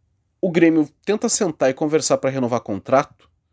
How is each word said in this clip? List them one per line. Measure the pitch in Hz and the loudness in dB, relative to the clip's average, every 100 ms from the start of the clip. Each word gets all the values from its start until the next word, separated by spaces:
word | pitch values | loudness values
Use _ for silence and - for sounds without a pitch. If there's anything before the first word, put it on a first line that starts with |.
| _ _ _ _ | _ _ _ _
o | 185 | -2
Grêmio | 170 165 160 147 _ | 2 4 4 -2 _
tenta | - 208 233 | -6 -4 -2
sentar | - 190 - 131 | -2 -2 0 -2
e | |
conversar | 131 156 151 - - | 0 -2 0 0 0
pra | 139 | 0
renovar | 131 120 120 | -4 -2 -4
contrato | - 98 - 131 - _ _ _ _ | -4 -10 0 0 0 _ _ _ _